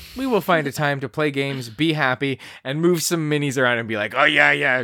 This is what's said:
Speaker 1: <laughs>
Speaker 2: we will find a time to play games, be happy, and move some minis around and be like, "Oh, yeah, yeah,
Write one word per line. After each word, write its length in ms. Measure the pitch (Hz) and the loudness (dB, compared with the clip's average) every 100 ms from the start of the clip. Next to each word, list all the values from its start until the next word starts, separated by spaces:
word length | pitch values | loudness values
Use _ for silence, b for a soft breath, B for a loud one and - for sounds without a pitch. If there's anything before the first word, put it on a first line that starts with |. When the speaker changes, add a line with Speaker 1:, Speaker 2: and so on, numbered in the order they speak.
| - | -12
Speaker 1:
<laughs> 80 | 240 | -6
Speaker 2:
we 100 | 262 | 0
will 140 | 214 | 0
find 260 | 175 170 143 | 2 0 0
a 40 | |
time 280 | 143 147 139 | -2 -2 -2
to 100 | 135 | -4
play 220 | - 151 | -2 -2
games, 380 | 139 139 135 117 | 0 -4 -4 -8
be 240 | 110 160 | -4 -2
happy, 460 | 151 135 127 139 127 B B | 2 0 0 -2 -4 B B
and 180 | 127 147 | -8 0
move 200 | 170 170 | 2 2
some 280 | - 170 151 | 0 -2 0
minis 260 | 151 143 131 | 0 0 2
around 200 | 123 120 | 2 2
and 80 | 113 | -2
be 80 | 107 | -4
like, 180 | 107 120 | -2 2
"Oh, 100 | 147 | 2
yeah, 260 | 147 147 | 4 4
yeah, 320 | 143 143 127 | 4 0 0